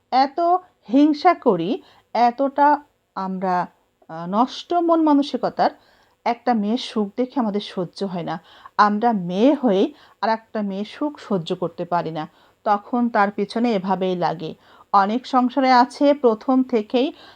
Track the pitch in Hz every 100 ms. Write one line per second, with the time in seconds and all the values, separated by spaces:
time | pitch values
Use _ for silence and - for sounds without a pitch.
0 | _ 254 277 285 339 359 359 _ - 254
1 | 294 294 370 339 262 180 170 285 - _
2 | _ 214 240 240 277 277 285 294 - _
3 | _ - 190 190 190 180 180 _ _ _
4 | - 165 170 202 262 - - 349 339 330
5 | 311 285 285 247 185 175 220 - _ _
6 | _ _ 214 233 - 233 202 247 - 226
7 | 202 - 254 277 220 202 208 - 175 -
8 | 196 180 160 165 - - - - 208 208
9 | 240 214 175 185 254 285 254 190 240 -
10 | - _ 208 220 _ 220 202 190 208 -
11 | 294 294 - 196 160 180 170 - 175 175
12 | 160 160 160 _ _ _ - 208 - 240
13 | 240 226 202 208 202 233 240 208 185 185
14 | 185 180 160 160 160 - _ - _ 202
15 | 196 240 - 254 247 277 262 247 254 -
16 | 285 294 247 214 - 262 254 233 214 254
17 | 285 339 -